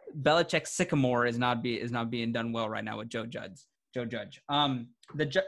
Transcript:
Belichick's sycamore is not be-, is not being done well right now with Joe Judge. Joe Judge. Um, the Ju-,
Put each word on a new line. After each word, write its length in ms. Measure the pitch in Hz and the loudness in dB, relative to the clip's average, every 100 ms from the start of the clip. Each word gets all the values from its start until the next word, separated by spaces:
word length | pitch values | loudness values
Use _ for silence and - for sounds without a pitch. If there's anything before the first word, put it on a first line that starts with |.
| - 156 | -14 0
Belichick's 480 | 139 165 160 165 - | 4 6 4 0 -2
sycamore 560 | - 175 147 127 123 120 | -2 2 4 4 4 2
is 120 | 117 | 2
not 220 | 123 117 | 2 2
be-, 200 | 123 113 | 0 -2
is 100 | 120 | -2
not 180 | 120 117 | -2 -2
being 220 | 120 117 | -2 -2
done 220 | 117 117 | -2 -2
well 160 | 117 110 | -2 -2
right 160 | 110 | -4
now 140 | 107 107 | -6 -8
with 100 | 113 | -6
Joe 180 | 117 113 | -6 -6
Judge. 320 | 117 98 92 - _ _ | -8 -10 -14 -20 _ _
Joe 120 | 127 | -6
Judge. 360 | 117 113 104 - - | -6 -6 -8 -14 -2
Um, 420 | 143 147 127 117 _ - | 2 2 0 -4 _ -12
the 120 | 143 147 | -4 0
Ju-, 160 | - | 2